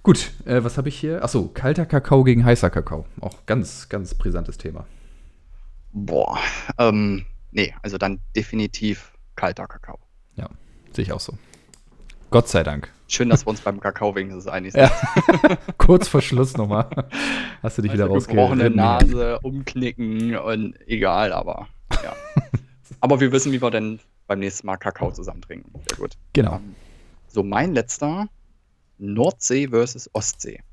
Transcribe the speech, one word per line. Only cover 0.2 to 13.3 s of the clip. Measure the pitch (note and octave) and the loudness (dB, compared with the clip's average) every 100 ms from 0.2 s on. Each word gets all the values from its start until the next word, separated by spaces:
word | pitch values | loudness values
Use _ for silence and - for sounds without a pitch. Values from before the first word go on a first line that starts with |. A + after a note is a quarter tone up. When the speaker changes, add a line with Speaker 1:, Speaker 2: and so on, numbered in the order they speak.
| - - - | 2 -10 -2
Speaker 1:
äh, | B2+ | 0
was | A#2 C3+ | 0 -4
hab | C#3 | -6
ich | - | -6
hier? | D#3 E3 | -6 -4
Ach | A#2+ | -2
so, | B2+ F2+ | -2 -2
kalter | - C3 D#3 D#3+ | -4 -2 0 0
Kakao | C#3+ - C3+ | 0 4 6
gegen | C3 A#2+ B2 | 6 6 6
heißer | A#2+ F2+ | 6 4
Kakao. | - - D#2 D#2+ - | 0 -4 -8 -10 -12
Auch | - - - | -12 -12 -2
ganz, | A#2 - - - | -2 -2 -10 -10
ganz | G#2 F#2 - | -8 -6 -4
brisantes | - F2 E2 - | -2 -2 -6 -10
Thema. | E2 D#2+ - - - - - _ - - - - - | -12 -12 -16 -20 -20 -20 -20 _ -20 -20 -20 -20 -14
Speaker 2:
Boah, | G#2 G2+ D2 - - - - - - | -10 -2 0 0 -2 -6 -8 -10 2
ähm, | A#2 G#2+ G#2 F#2+ - - - | 2 4 0 -2 -8 -14 -8
nee, | G2+ G2+ - | -4 -4 -4
also | G#2+ F#2+ | -10 -4
dann | G2 G2 - A2+ | -4 -4 -6 -6
definitiv | A2+ A2 G#2 - G#2+ G2+ - _ - - | -4 -4 -4 -4 -4 -6 -12 _ -20 -6
kalter | - - - | -4 -4 -12
Kakao. | - - - _ _ _ - | -14 -16 -18 _ _ _ -14
Speaker 1:
Ja, | - - - - - | -14 -16 -20 -20 -12
sehe | - | -6
ich | G2 | -6
auch | - | -6
so. | - - - - _ - _ _ - - - | -10 -14 -20 -20 _ -20 _ _ -20 -20 2
Gott | A#2 - | 4 4
sei | F2 | 0
Dank. | D#2 C#2+ - _ _ | 0 -6 -10 _ _
Speaker 2:
Schön, | - | -2
dass | A#2+ | 2